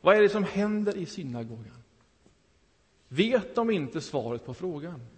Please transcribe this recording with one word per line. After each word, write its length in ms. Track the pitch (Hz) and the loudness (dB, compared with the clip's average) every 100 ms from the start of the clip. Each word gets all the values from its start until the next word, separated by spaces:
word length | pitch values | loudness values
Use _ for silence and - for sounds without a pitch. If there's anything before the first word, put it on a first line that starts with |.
Vad 160 | 165 214 | 6 8
är 60 | |
det 60 | 208 | 6
som 160 | 208 | 4
händer 520 | 190 190 208 214 208 196 | 0 0 0 0 -2 -4
i 100 | 170 | -6
synagogan? 760 | - 147 120 113 113 104 - _ _ _ _ _ _ _ _ _ _ _ _ _ | -8 -8 -8 -8 -12 -16 -20 _ _ _ _ _ _ _ _ _ _ _ _ _
Vet 460 | 131 220 247 - | 0 2 2 0
de 160 | - 226 | -2 0
inte 300 | 202 135 165 | 0 -2 -6
svaret 440 | - 143 117 117 | -4 -4 -4 -6
på 100 | - | -8
frågan? 460 | 123 185 151 160 156 117 | -10 -8 -8 -10 -14 -16